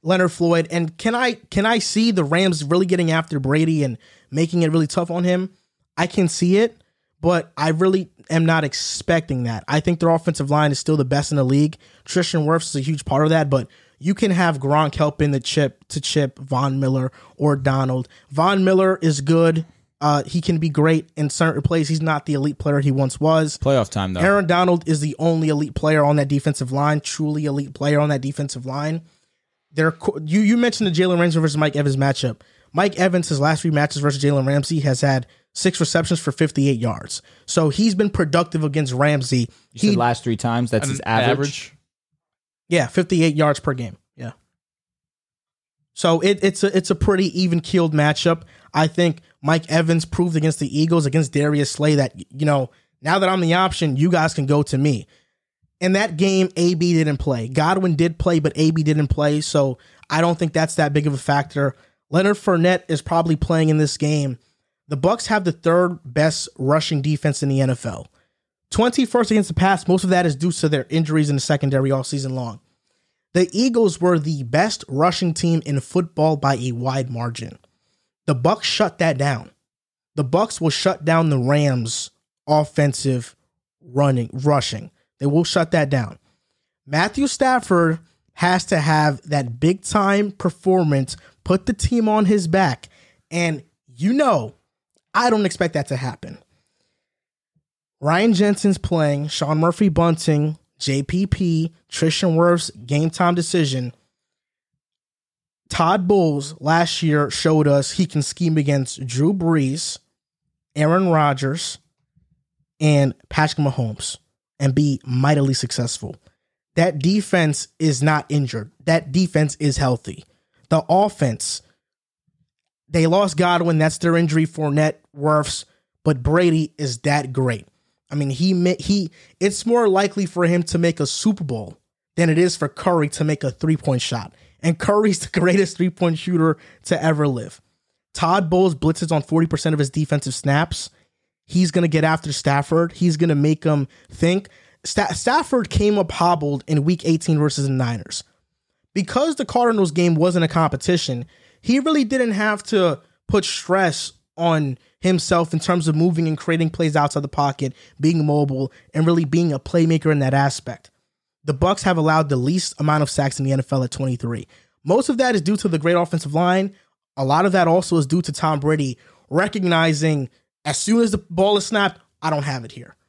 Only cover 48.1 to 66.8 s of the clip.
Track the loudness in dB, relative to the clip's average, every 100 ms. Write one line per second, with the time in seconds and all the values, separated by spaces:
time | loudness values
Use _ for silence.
48.1 | 2 0 -2 -6 -20 _ -2 0 2 0
49.1 | -2 _ _ -2 -2 0 0 2 0 -2
50.1 | -2 0 0 0 -2 -4 -2 2 2 2
51.1 | 0 0 0 0 0 -2 0 2 2 0
52.1 | -4 -18 -4 0 0 -2 _ _ _ -2
53.1 | 0 2 0 2 2 0 0 -2 2 2
54.1 | 2 0 -2 0 0 0 0 0 0 -6
55.1 | _ _ _ _ _ _ _ 0 0 0
56.1 | 0 2 4 2 2 0 2 2 2 2
57.1 | 0 -2 -2 -2 0 0 2 0 2 0
58.1 | 0 0 2 0 2 2 2 0 2 0
59.1 | 0 0 0 0 0 0 -4 _ _ _
60.1 | 0 0 0 -2 0 -2 0 0 0 -2
61.1 | -4 -2 -2 -2 -2 -2 -4 _ _ _
62.1 | 0 2 2 2 2 4 2 -2 -6 0
63.1 | 0 2 0 0 2 2 2 0 0 -2
64.1 | 0 -2 -6 _ _ _ _ _ -2 0
65.1 | 0 -2 -2 -2 -2 0 2 2 -2 -8
66.1 | 0 0 -2 -10 -6 0 0